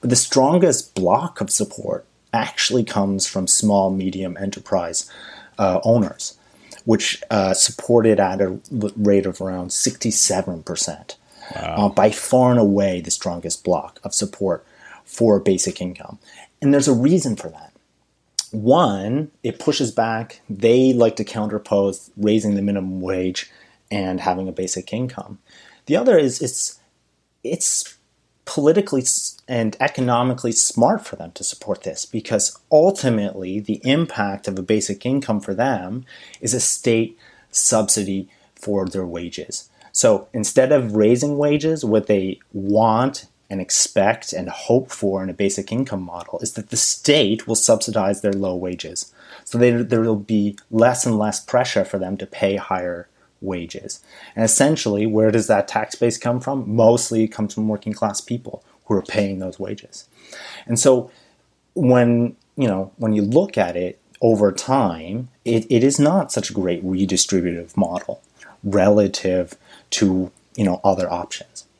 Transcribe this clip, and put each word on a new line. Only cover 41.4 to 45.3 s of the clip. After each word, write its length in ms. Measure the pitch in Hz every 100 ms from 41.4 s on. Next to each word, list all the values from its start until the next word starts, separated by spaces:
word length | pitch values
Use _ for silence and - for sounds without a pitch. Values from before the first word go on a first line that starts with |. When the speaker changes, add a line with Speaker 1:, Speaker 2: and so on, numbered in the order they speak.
| 147 147 156 160
Speaker 1:
what 240 | 131 107 104
they 320 | 104 95 92 _
want 720 | 104 98 104 113 110 131 135 - _ _
and 80 | 98
expect 720 | 90 - - - 101 117 -
and 160 | - 92
hope 440 | - - 123 131
for 320 | - 101 95
in 40 |
a 60 | 95